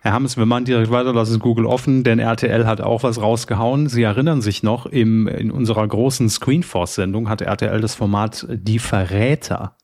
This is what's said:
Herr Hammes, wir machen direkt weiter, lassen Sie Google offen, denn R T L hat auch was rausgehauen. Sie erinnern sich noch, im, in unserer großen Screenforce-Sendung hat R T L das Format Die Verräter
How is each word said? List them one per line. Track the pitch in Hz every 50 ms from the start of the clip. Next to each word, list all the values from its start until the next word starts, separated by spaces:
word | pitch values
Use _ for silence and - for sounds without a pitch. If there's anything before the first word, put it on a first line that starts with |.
Herr | - 110
Hammes, | 101 120 135 123 -
wir | 123 110
machen | 113 120 123 123
direkt | 123 127 117 113 110
weiter, | 120 123 123 131 120
lassen | 117 113 110
Sie | 113 110
Google | - 120 113 117 113
offen, | 110 123 127 - 143 135 131 123
denn | 127 113 117
R | 113 113 117
T | 113 127
L | 117 - 113 113
hat | 113 110 104
auch | 101 - 117 113 135
was | 123 113 113
rausgehauen. | 107 107 117 117 - - - 98 113 120 135 143 151
Sie | 143 117 120 117
erinnern | 107 104 123 131 170 160 135
sich | 107 107 98 - -
noch, | 107 113 120 123
im, | - - 127 113 110 113 110 107 101
in | - - 110 110
unserer | - 139 123 110 113 107 107
großen | 104 - 101 120 135 131 - 127 107
Screenforce-Sendung | - - - - 135 170 175 - - 92 87 85 - - 95 95 98 110 117 107
hat | 110 101
R | - - 101
T | - -
L | 107 - 110
das | 110 110 -
Format | - 110 101 101 101 107 110 - - - -
Die | 117 98 90 104 110 117
Verräter | 120 - - 101 95 90 98 101 110 127 151 151 - - - - - 95 _ _